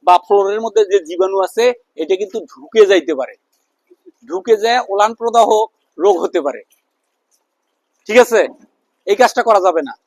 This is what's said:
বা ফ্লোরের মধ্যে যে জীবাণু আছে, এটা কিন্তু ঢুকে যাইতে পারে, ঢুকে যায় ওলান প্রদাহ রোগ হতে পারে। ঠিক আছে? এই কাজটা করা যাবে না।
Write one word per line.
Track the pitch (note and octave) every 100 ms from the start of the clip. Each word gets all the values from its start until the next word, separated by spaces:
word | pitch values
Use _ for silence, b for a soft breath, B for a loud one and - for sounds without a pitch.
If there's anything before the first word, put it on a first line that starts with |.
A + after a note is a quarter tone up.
| -
বা | F3 -
ফ্লোরের | G3+ G3 G#3 A3+
মধ্যে | A3 G#3
যে | G3 D#3
জীবাণু | E3+ F#3+ G3 F#4+
আছে, | - A#3+ A#3+ _ _
এটা | D#3+ F#3+
কিন্তু | G3+ A3 D#3
ঢুকে | - C#3 A3 G3+
যাইতে | F#3+ D#3 C#3+
পারে, | - - _ _ _ _ _ _ _ _ C3
ঢুকে | - G#3+ A3
যায় | A3 B3 -
ওলান | G3 G#3+ A3+
প্রদাহ | A#3 A3+ A3 G#3+ A3 _ _ -
রোগ | F#3 F3+
হতে | E3 E3+ C#3+
পারে। | A#2+ - _ _ _ _ _ _ _ _ _ _ _ _ _ -
ঠিক | A3
আছে? | A#3 A3+ D#3+ - _ _ _ _ -
এই | B3
কাজটা | B3 -
করা | A3+ G#3 F#3
যাবে | E3 C#3
না। | A2+